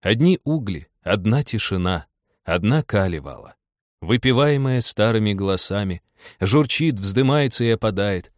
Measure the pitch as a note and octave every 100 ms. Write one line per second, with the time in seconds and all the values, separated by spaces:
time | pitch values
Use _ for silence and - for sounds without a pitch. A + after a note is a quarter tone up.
0 | F2+ A2+ D#3+ F#3 - D#3 G#2+ E2+ - _
1 | - G2+ F#2 B2+ C#3+ A2+ - F#2+ F2+ F2+
2 | - _ _ _ - F2 G2 D3+ - G#2
3 | F#2+ E2 C#2 B1 - - _ _ _ _
4 | D#2+ A#2+ C3+ B2 D3 C#3+ C3+ B2+ A#2 -
5 | G#2+ A2+ G#2+ G2 G2 F#2+ - G2 G2+ F2
6 | _ _ - - F#2+ B2+ C#3+ - D#3+ A#2
7 | G2 G2 C3 C#3+ C#3 - A#2 A2+ A2+ G2
8 | G2+ F#2 -